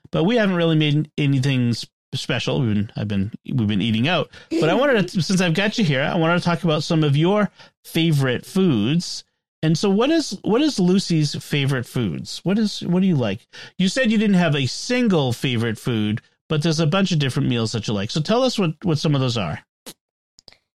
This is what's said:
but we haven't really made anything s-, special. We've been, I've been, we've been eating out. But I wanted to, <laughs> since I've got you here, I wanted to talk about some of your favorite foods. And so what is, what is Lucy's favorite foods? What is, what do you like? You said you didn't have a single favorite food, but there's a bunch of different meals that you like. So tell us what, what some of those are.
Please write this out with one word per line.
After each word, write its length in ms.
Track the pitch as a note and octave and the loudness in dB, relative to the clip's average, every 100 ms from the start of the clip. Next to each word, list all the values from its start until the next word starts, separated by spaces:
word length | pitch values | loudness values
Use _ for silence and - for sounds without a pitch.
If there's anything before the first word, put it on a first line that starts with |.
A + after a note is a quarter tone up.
| - | -6
but 140 | D#3 | -2
we 120 | E3 A#3+ | 2 2
haven't 200 | G3+ F3 | 2 2
really 180 | E3 D#3+ | 2 2
made 340 | D3+ D3 D3+ - | 2 0 -2 -2
anything 500 | C#3+ C#3 C#3 B2+ A#2+ | 0 2 2 0 0
s-, 160 | A2+ - _ _ | -2 -6 _ _
special. 460 | C3+ - C3 - C#3+ | -10 -4 -4 -2 -2
We've 120 | A#2+ | 0
been, 160 | G#2 G2+ - | 0 -2 -6
I've 120 | G#2 | -4
been, 220 | G2+ G2 - | -2 -4 -8
we've 240 | - B2+ G#2 | -6 -2 0
been 140 | G#2+ | 0
eating 260 | A2+ A2 C3+ | 0 0 0
out. 220 | F3 - - - E4 | 0 -4 -10 -6 -2
But 120 | D#3 | 2
I 40 | |
wanted 320 | G#3 C#4+ A#3 F3 | 2 2 2 0
to, 140 | F#3 | -2
<laughs> 0 | |
since 200 | D3+ F#3 | 0 0
I've 100 | F3+ | 2
got 240 | D#3+ G#3 A3+ | 0 0 0
you 80 | |
here, 160 | F3 C3 | 0 2
I 140 | D3+ - | 0 0
wanted 220 | D#3+ F3 | 2 2
to 60 | |
talk 200 | F3+ E3+ | 0 0
about 180 | E3+ D3+ | 0 0
some 220 | - D#3+ | 0 0
of 100 | D3+ | 2
your 360 | C#3+ E3+ G#3 G3+ - - _ | 2 2 2 0 -4 -20 _
favorite 640 | - E3+ E3 D3 C3+ A#2 - | -6 0 2 2 0 -2 -4
foods. 760 | F#3+ F#3+ A#2 G#2 E3+ - - - _ _ _ | 0 2 2 2 0 -2 -10 -14 _ _ _
And 140 | D#3+ E3 | 0 0
so 140 | G#3 | 2
what 200 | G3 C4+ | 2 2
is, 280 | E4 C#4 G3 | 0 0 -6
what 200 | - A3 | -2 2
is 180 | D4+ A#3+ | 2 2
Lucy's 540 | F3+ F#3+ - D#3+ D3 D3 | 2 2 2 0 0 -4
favorite 400 | - D3 C#3 C3+ - | -6 -2 0 -2 -4
foods? 540 | C3 A2 G2+ - - | -4 -4 -4 -10 -8
What 160 | E3 G3+ | -2 0
is, 220 | G#3+ - | 0 -4
what 200 | - F3 | -2 0
do 60 | F#3+ | 2
you 100 | D3+ | 2
like? 300 | A2 G2+ - - - - | 0 -4 -10 -20 -12 -2
You 120 | F#3 | -2
said 220 | C4 B3+ | 0 2
you 60 | A3 | 2
didn't 180 | G#3+ F#3 | 4 4
have 180 | E3+ C#3+ | 2 0
a 80 | C3 | -2
single 680 | - - B3 A#3+ F3 C3 | -4 -2 0 2 2 0
favorite 440 | A#2 C#3 A#2+ A#2 A2 | -2 -2 0 -2 -2
food, 440 | - A2+ G#2+ A2 - _ - | -2 -2 0 -4 -8 _ -6
but 140 | D#3 | -2
there's 180 | E3 D#3 | 0 0
a 60 | D#3+ | 2
bunch 260 | F#3+ G3+ | 2 2
of 60 | E3 | 0
different 320 | C3+ C#3 C#3 | 0 0 0
meals 220 | A#2+ A2 | 0 -2
that 140 | A2+ G2 | -4 -4
you 60 | |
like. 180 | G2+ G2 | -4 -2
So 120 | E3 | -4
tell 200 | D3 A3+ | 0 0
us 160 | C4 - | 0 0
what, 140 | F3 D#3+ | -2 -2
what 140 | F#3+ D3+ | -2 0
some 160 | E3 | 0
of 60 | C#3+ | 0
those 160 | C3 A#2 | 0 -2
are. 240 | F2 A2 - _ - - _ _ _ _ - - _ | -4 -6 -12 _ -20 -20 _ _ _ _ -20 -20 _